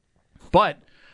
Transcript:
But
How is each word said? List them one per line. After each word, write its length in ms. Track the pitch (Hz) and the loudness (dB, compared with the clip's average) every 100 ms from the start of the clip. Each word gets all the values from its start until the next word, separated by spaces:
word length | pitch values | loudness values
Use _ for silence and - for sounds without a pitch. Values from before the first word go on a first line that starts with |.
| _ _ _ _ - | _ _ _ _ -2
But 300 | 175 202 143 _ _ - | 0 0 -4 _ _ -20